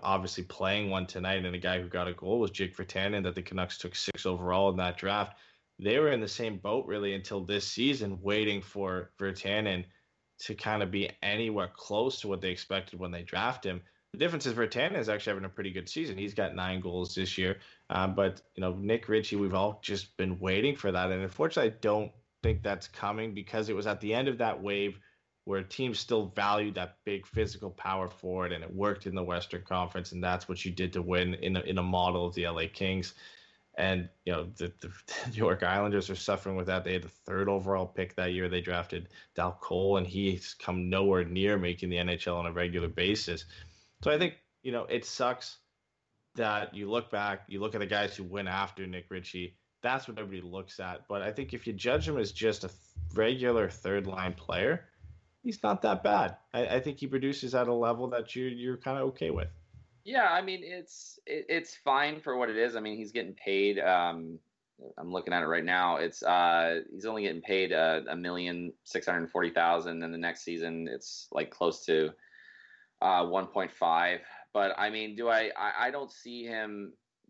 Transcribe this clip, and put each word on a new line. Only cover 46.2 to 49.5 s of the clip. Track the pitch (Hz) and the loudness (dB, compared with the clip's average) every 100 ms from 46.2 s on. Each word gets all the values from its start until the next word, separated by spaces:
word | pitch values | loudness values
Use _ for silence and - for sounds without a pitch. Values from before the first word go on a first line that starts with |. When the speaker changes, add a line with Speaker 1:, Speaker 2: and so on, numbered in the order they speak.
| _ | _
Speaker 1:
that | - 110 104 95 | -2 0 0 -2
you | 104 101 | -6 -2
look | 117 113 | -2 0
back, | 104 104 98 - | -2 -2 -4 -6
you | 98 | -4
look | 107 104 | -2 -2
at | |
the | 98 | 0
guys | 104 101 - | 0 0 -4
who | |
went | 90 101 95 | -8 -4 -2
after | 95 95 - | -2 -2 -4
Nick | 92 90 - | -8 -8 -8
Ritchie. | 92 90 92 87 | -10 -8 -8 -8